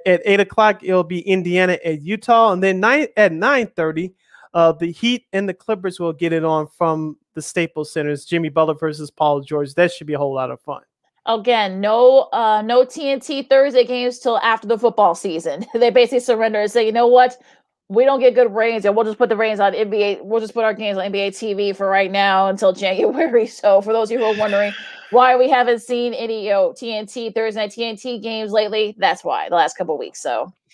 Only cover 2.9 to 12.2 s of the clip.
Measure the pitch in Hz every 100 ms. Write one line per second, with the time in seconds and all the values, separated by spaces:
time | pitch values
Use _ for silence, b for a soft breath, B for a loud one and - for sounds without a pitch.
2.9 | 285 285 - 202 160 226 277 220 - 160
3.9 | 156 185 _ b b b 170 165 156 170
4.9 | 170 233 247 _ 196 202 185 - 208 185
5.9 | 180 170 151 170 160 160 156 151 - 165
6.9 | 156 156 151 _ - - 185 165 160 151
7.9 | 165 151 147 - 170 160 147 160 151 160
8.9 | 151 151 - 151 143 139 151 143 143 175
9.9 | 175 151 143 143 135 127 127 - 139 _
10.9 | _ _ _ - 226 214 233 202 190 202
11.9 | 226 254 269